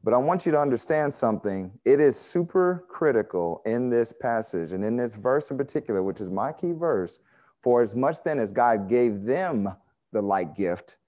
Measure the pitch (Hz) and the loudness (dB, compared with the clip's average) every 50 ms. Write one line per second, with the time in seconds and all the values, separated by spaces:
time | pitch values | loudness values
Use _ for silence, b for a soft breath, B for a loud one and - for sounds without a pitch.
0 | - 107 113 123 131 151 180 185 - 180 151 147 147 143 131 - - - 165 151 | 0 2 2 2 2 2 0 0 0 2 2 2 2 2 0 -2 0 0 0 0
1 | 151 143 139 - - 117 107 101 - 104 98 95 92 92 101 - _ 113 135 139 | 0 0 -2 0 0 0 0 0 -2 -4 -4 -4 -6 -8 -12 -4 _ 4 4 6
2 | 151 143 120 - - - - 175 175 170 - 185 180 180 180 175 - _ - - | 6 4 4 2 -8 -6 -4 -4 -4 0 2 2 2 2 0 -2 -8 _ -6 -2
3 | 165 151 127 113 104 - - 90 87 85 82 80 _ 110 113 120 127 127 120 117 | 0 2 2 2 0 0 -2 -2 -2 -2 -4 -4 _ -4 -2 -2 0 0 2 2
4 | 117 113 - - - 127 117 113 107 - - 90 82 78 90 92 101 107 117 120 | 0 0 -4 -6 -4 -2 -2 -2 -2 -4 -4 -6 -4 -4 -6 -4 -2 -2 -2 -2
5 | 123 117 113 107 101 127 131 143 147 - 143 131 135 127 - 151 - - 110 95 | -2 -4 -6 -4 0 0 0 0 0 -4 -6 -6 -6 -4 -4 -6 -4 -2 -2 -2
6 | 92 98 92 - 104 90 95 98 107 139 156 - - 170 175 160 170 170 139 101 | 0 -2 -4 -6 -8 -6 -4 -4 -4 -4 -6 -6 -6 -6 -4 -2 -2 -2 0 0
7 | 90 85 - - b b b b b b b b _ 123 123 120 120 107 104 120 | -2 -4 -8 -16 b b b b b b b b _ 2 4 4 4 2 0 0
8 | 131 143 165 - - 170 151 139 113 101 98 123 123 120 117 107 98 95 113 123 | 0 0 -2 -2 -4 -4 -2 -2 -2 -2 0 2 4 4 4 2 0 0 2 4
9 | 123 120 104 101 98 110 131 170 190 180 151 113 98 98 87 _ _ _ _ _ | 4 2 0 -2 -2 -2 -2 -2 -2 -2 -2 -2 -4 -4 -6 _ _ _ _ _
10 | _ _ - 110 101 98 98 95 92 80 73 95 98 90 87 87 - - - _ | _ _ -4 -2 0 0 0 0 -2 -4 -4 -4 -2 -2 -2 -4 -8 -20 -20 _
11 | _ | _